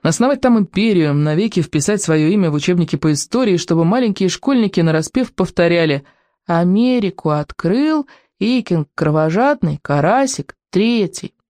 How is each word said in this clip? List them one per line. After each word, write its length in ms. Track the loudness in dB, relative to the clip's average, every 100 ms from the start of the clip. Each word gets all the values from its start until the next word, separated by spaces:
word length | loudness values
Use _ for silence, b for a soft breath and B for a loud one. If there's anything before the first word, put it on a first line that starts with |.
Основать 380 | -2 0 0 2
там 160 | 2 2
империю, 560 | 0 0 2 2 2
навеки 480 | 0 0 0 -2 -2
вписать 400 | -2 -2 -2 -2
свое 260 | 0 0 2
имя 220 | 2 0
в 40 |
учебники 420 | 0 0 0 0 0
по 140 | 0
истории, 440 | 0 -2 0 0 0
чтобы 300 | 0 0 2
маленькие 420 | 2 0 0 -2
школьники 520 | -2 0 0 0 0
нараспев 520 | 0 0 -2 -4 -4
повторяли: 720 | -2 -4 2 2 2 2 -2 -6 b b b -2
«Америку 840 | 0 2 2 2 0 -2 -4 -2
открыл 760 | -2 -4 -4 -2 0 0 0 -4 b b _
Икинг 500 | -2 -2 0 -2 -2
Кровожадный 840 | -2 0 0 0 0 0 0 -2 -4
Карасик 760 | -4 0 2 2 0 -4 -10 -18 _
Третий». 640 | 0 2 0 -2 -6 -16 _